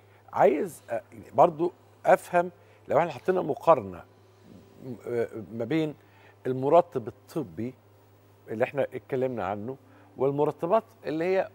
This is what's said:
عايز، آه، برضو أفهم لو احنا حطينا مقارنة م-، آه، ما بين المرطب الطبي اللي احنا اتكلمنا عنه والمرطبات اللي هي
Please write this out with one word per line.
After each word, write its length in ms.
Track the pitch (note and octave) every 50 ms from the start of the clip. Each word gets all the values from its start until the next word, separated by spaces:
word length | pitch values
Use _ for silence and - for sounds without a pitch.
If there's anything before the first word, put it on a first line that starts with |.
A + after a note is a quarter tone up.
| - - - - _ - -
عايز، 480 | - D3+ G3 F4+ D4+ A#3 F3+ C#3+ - - -
آه، 120 | A#2 A2+ - - - - F#2 - -
برضو 380 | A2 D3+ F3+ D#3+ C#3+ E3+ F3 - - - - - _ -
أفهم 460 | - F3+ F#3 - - - F3 F3 F3+ - - - - - - - -
لو 120 | G#2+ C3+
احنا 120 | E3 F3
حطينا 300 | C#3+ B2 - - F#3+ F3+
مقارنة 600 | E3+ D#3+ C3 - - - E3 C3 G#2 F#2+ F2+ E2+ - - - - - - - - - - - F2 - - - - -
م-، 100 | C3 B2 G2 - -
آه، 200 | A#2+ A#2 A2+ - - A2+ G#2 F2
ما 140 | G#2 A2+ A#2
بين 300 | A2+ D3 D#3+ D#3 D#3 C#3+ - - - - - - - - _ - B2+
المرطب 600 | B2+ C3 C3 C#3 D#3 E3+ E3+ - - C3+ A2+ A#2
الطبي 680 | - - - - - E3+ C#3+ F#2 E2 D#2 A2 B2+ - - _ _ - _ _ _ - _ _ _ _ _ _ -
اللي 160 | A2+ A2 B2
احنا 200 | - - C#3 B2 - -
اتكلمنا 520 | B2+ - - - C3 B2+ C3 B2+ A2+ F#2
عنه 320 | F2+ G2+ G#2 G#2 A#2+ C3+ C3+ - - - - - - - -
والمرطبات 680 | B2+ C#3 C#3+ C#3+ D3 D3+ D3+ - - E3+ G3 A3+ A3 - - - -
اللي 200 | - D3 D#3 E3
هي 240 | F#3 F#3+ F#3+ F3+ - -